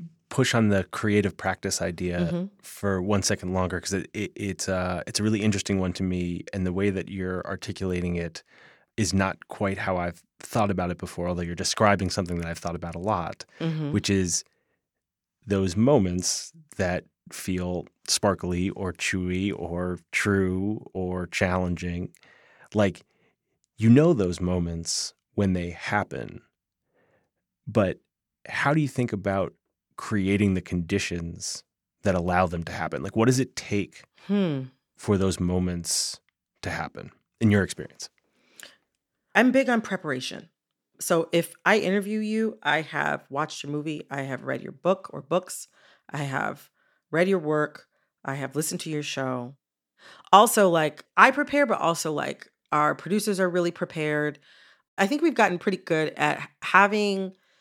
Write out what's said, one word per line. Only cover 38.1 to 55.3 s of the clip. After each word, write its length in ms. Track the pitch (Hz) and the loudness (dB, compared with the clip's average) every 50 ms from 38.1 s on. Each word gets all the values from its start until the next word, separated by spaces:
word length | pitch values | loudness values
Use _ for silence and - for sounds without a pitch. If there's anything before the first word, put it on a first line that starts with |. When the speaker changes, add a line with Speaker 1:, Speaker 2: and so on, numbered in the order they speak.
| _ _ _ _ _ _ _ _ _ - - - - _ _ _ _ _ _ _ _ _ _ _ - | _ _ _ _ _ _ _ _ _ -20 -20 -20 -20 _ _ _ _ _ _ _ _ _ _ _ 2
Speaker 2:
I'm 180 | 196 240 254 | 4 4 6
big 160 | 240 269 269 233 | 6 4 4 2
on 120 | 240 226 | 2 0
preparation. 680 | 220 - 196 180 - 156 131 127 131 - - - - - _ _ _ _ _ _ _ _ _ - | 0 -2 -6 -6 -4 -4 -4 -4 -6 -8 -10 -12 -16 -18 _ _ _ _ _ _ _ _ _ -6
So 280 | - - 180 165 160 - | -2 2 2 2 2 2
if 220 | - 170 165 - - _ - | 0 0 0 -2 -4 _ 2
I 120 | 175 208 220 | 4 4 4
interview 420 | - 180 190 208 190 202 214 214 | 4 2 0 -2 -2 -2 -4 -4
you, 380 | 214 214 214 220 226 220 220 - | -2 -2 0 0 0 -2 -2 -2
I 180 | - 147 143 156 | 0 2 2 2
have 460 | 151 139 156 143 147 147 147 139 - - | 0 -2 -2 -2 0 0 -2 -4 -6 -6
watched 340 | 135 139 - - - - | -6 -4 -4 -4 -6 -10
your 80 | - 143 | -8 -6
movie, 340 | 147 151 147 160 151 - - - | -6 -6 -4 -6 -8 -8 -10 -8
I 120 | 139 143 | -8 -6
have 220 | 135 139 131 123 - | -6 -6 -6 -8 -6
read 180 | 135 131 127 | -6 -6 -6
your 100 | - - | -8 -12
book 380 | - - - 175 190 190 - - | -10 -4 0 0 0 0 -2 -12
or 80 | - 147 | -14 -4
books, 460 | 127 - 156 185 185 - - - - - _ _ _ _ _ _ _ - | 0 2 2 2 2 -2 -12 -12 -14 -16 _ _ _ _ _ _ _ -10
I 80 | - 147 | -6 -6
have 520 | 143 139 135 147 151 - 143 143 - _ _ _ _ _ _ _ _ - | -4 -2 -2 -2 -2 -2 -4 -8 -14 _ _ _ _ _ _ _ _ -2
read 180 | 156 160 180 190 | 0 2 2 2
your 100 | 196 180 | 2 0
work, 480 | 151 151 151 151 151 147 - - - _ _ _ _ _ _ _ - | 0 0 0 0 0 -2 -4 -10 -20 _ _ _ _ _ _ _ -10
I 100 | - 135 | -8 -8
have 220 | 143 135 131 131 | -6 -6 -6 -4
listened 240 | 147 160 - 180 175 | -4 -4 -4 -4 -6
to 80 | - 160 | -6 -6
your 120 | 156 147 | -6 -6
show. 540 | 147 - - 147 135 131 127 127 123 123 143 _ _ _ _ _ _ _ _ _ - - - - - - | -6 -6 -6 -6 -4 -4 -4 -6 -8 -10 -14 _ _ _ _ _ _ _ _ _ -20 -20 -20 -16 2 6
Also, 360 | - 196 220 226 - 220 202 185 | 8 8 8 8 6 6 6 6
like, 340 | 170 165 156 151 - - - _ - | 6 4 2 2 -2 -6 -16 _ 4
I 140 | 180 208 254 | 6 6 6
prepare, 340 | 262 277 294 - - 285 285 | 6 4 0 0 2 2 2
but 140 | 220 196 - | 2 2 2
also, 320 | 147 165 170 - - 160 | 2 2 0 0 -2 -4
like, 380 | 151 143 139 135 - - - _ _ _ _ - | -4 -4 -4 -6 -6 -10 -14 _ _ _ _ -2
our 220 | 147 151 151 151 147 | 0 2 2 2 2
producers 440 | 147 - 165 190 214 208 214 196 175 | -2 -2 -2 -2 0 0 0 0 0
are 80 | 190 180 | 0 2
really 200 | 170 180 170 175 | 2 2 0 0
prepared. 680 | 170 - 180 165 - 160 151 151 151 151 151 151 147 - _ _ - - - - _ _ _ _ _ - | -2 -4 -6 -6 -4 -4 -2 0 0 0 -2 -2 -4 -8 _ _ -20 -20 -20 -20 _ _ _ _ _ 0
I 80 | 196 | 0
think 140 | 202 294 294 | 0 2 2
we've 120 | 330 330 | 0 2